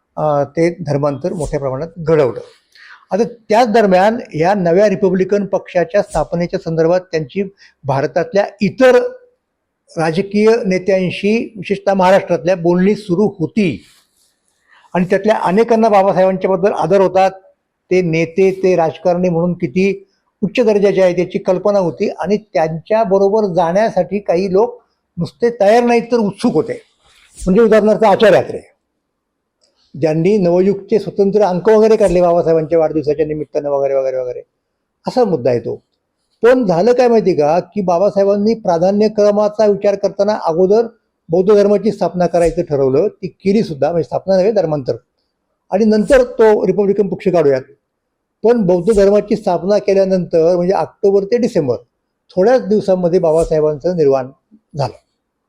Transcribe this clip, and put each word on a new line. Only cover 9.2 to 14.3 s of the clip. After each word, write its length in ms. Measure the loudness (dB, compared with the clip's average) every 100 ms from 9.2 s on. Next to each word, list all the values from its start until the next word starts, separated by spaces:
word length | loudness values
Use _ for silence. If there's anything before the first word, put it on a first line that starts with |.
| _ _ _ _ _ _ _ -6
राजकीय 520 | -4 -4 -2 0 2 2 0
नेत्यांशी, 840 | -4 -2 -2 -2 -4 -2 -2 -4 -10
विशेषतः 380 | -8 -6 -2
महाराष्ट्रातल्या, 640 | 0 2 2 0 -4 -2 -2
बोलणी 380 | 0 0 0
सुरू 340 | -2 -4 -2 -2 -2
होती 460 | -6 -2 -2 -4 _ _ _ _ _